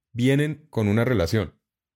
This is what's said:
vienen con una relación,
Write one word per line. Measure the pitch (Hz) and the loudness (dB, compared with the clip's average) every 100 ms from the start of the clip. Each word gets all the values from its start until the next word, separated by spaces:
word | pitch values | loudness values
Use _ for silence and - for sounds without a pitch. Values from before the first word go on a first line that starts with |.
| _ | _
vienen | 113 123 139 151 147 - | -2 0 2 0 -6 -8
con | - 104 | -4 0
una | 107 117 | 2 0
relación, | 120 85 110 82 - _ _ _ | 0 0 0 -4 -10 _ _ _